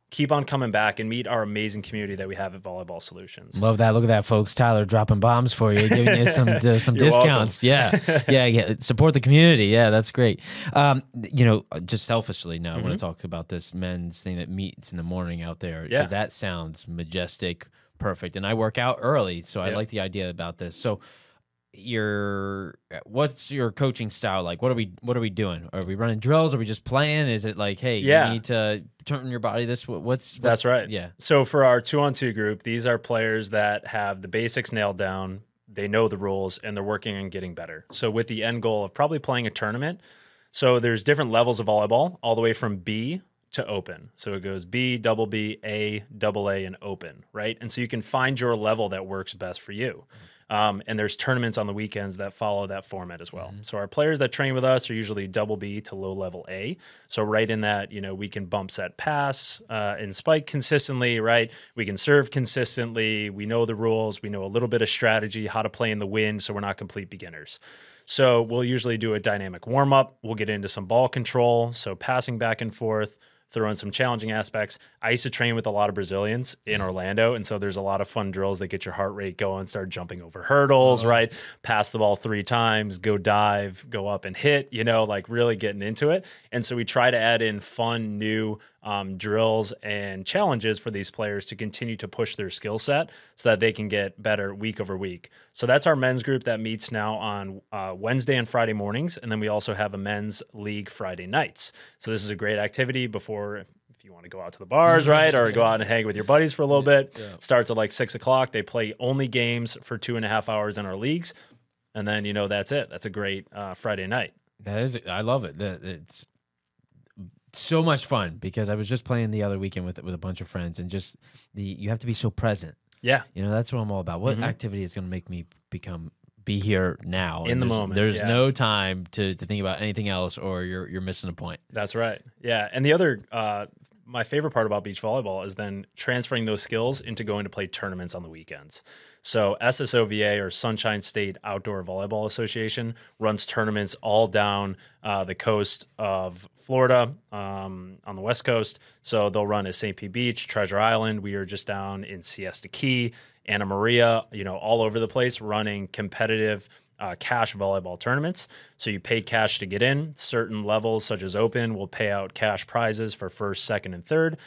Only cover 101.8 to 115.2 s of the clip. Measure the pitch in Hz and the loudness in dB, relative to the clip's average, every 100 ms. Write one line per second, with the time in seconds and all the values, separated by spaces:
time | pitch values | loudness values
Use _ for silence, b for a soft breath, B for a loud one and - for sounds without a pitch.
101.8 | B B 110 110 104 101 104 107 104 - | B B -4 -4 -4 -4 -2 -2 -2 -2
102.8 | 127 127 120 104 - 104 104 104 95 _ | -2 -2 -4 -6 -8 -8 -8 -10 -14 _
103.8 | _ _ 98 87 87 95 85 - 92 143 | _ _ -20 -20 -18 -14 -14 -14 0 6
104.8 | 170 165 143 151 156 135 113 113 113 110 | 8 8 8 8 8 6 6 6 4 4
105.8 | 104 113 107 104 104 151 156 151 143 143 | 2 0 0 -2 4 6 4 2 4 4
106.8 | 139 139 139 - 104 87 - 123 113 110 | 6 6 4 -6 -14 -8 2 4 4 0
107.8 | 104 - 120 113 127 131 127 110 104 117 | 0 0 -4 -2 2 2 2 -4 -4 -4
108.8 | 107 - 123 135 131 123 120 120 117 - | -4 -4 -2 0 0 0 0 0 -4 -8
109.8 | - 113 - 117 107 110 110 107 104 104 | -10 -8 -6 -4 -2 -2 0 -2 -2 -4
110.8 | 98 95 127 170 165 - b b b _ | -6 -4 -4 -4 -6 -12 b b b _
111.8 | _ 110 104 107 104 104 101 101 98 139 | _ -6 -2 -2 -2 -2 -2 -2 -2 -4
112.8 | - - 110 101 98 98 - 104 98 92 | -4 -8 -10 -6 -4 -6 -10 -12 -12 -8
113.8 | 110 98 95 123 95 _ _ _ 101 104 | -4 -4 -2 -4 -4 _ _ _ -6 -4
114.8 | 131 120 - 92 | -4 -4 -6 -4